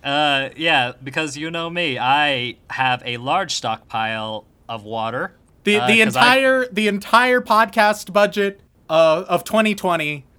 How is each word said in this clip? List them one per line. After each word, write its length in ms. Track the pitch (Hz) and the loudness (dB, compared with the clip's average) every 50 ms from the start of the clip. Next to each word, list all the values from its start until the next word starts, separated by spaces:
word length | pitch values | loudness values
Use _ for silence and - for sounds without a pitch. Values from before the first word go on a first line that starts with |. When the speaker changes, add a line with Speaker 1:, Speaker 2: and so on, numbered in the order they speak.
Speaker 1:
Uh, 460 | _ 135 139 147 151 147 143 139 135 135 - | _ -2 -2 0 2 2 2 0 -2 -4 -8
yeah, 380 | - 156 170 160 143 127 123 123 - 131 | -4 -2 2 2 2 2 0 -4 -10 -14
because 320 | 135 135 165 160 151 131 | -10 -6 -6 -6 -6 -6
you 160 | 147 151 165 | -8 -10 -8
know 180 | 165 170 165 170 | -8 -8 -8 -6
me, 300 | 170 175 175 160 131 120 | -6 -4 -4 -2 -2 -2
I 560 | 117 123 139 143 151 147 139 127 123 123 113 _ _ _ | 2 2 2 4 4 2 0 -2 -4 -6 -8 _ _ _
have 340 | - - 131 131 127 123 - | -4 -2 0 0 0 -2 -4
a 120 | 131 120 117 | -8 -10 -8
large 380 | 120 131 151 190 196 170 - | -4 -2 -2 -2 -2 -4 -6
stockpile 880 | - - 123 110 113 _ _ - 113 113 110 110 110 110 110 110 107 - _ _ _ _ _ | -6 -4 -6 -6 -6 _ _ -6 -4 -4 -2 -4 -6 -6 -8 -10 -12 -14 _ _ _ _ _
of 160 | 117 113 104 | -14 -12 -12
water. 500 | 107 110 113 110 113 113 127 170 190 _ _ _ _ _ _ _ | -10 -6 -6 -6 -4 -4 -6 -8 -8 _ _ _ _ _ _ _
Speaker 2:
The, 100 | 202 208 214 | 0 0 2
Speaker 1:
Uh, 60 | - - | 2 2
Speaker 2:
the 140 | 220 226 220 | 4 4 4
Speaker 1:
'cause 100 | 214 - | 2 4
I 220 | - 240 240 254 269 | 4 4 4 4 4
Speaker 2:
entire, 300 | 269 262 262 262 254 247 | 4 2 2 2 0 -2
the 160 | 196 202 214 208 | -2 -2 -2 0
entire 540 | 202 202 202 - - 233 247 254 247 247 | -2 -2 -4 2 4 4 4 4 2 0
podcast 720 | 247 - 220 214 226 214 202 233 214 208 214 214 - - 180 | 0 2 2 2 2 2 2 2 2 2 2 0 -6 -2 2
budget, 480 | 208 202 208 - 202 202 202 196 - _ _ _ _ _ _ | 2 2 2 2 -2 -4 -4 -4 -8 _ _ _ _ _ _
uh, 360 | 160 160 165 160 156 165 185 - | 2 4 4 4 4 2 0 -2
of 160 | 185 170 - | -2 -2 -2
twenty 320 | - - 220 220 214 208 | 0 0 0 2 2 0
twenty 500 | 202 - 185 170 165 156 147 151 147 131 _ _ | -2 -2 -2 -2 -2 -2 -4 -6 -8 -12 _ _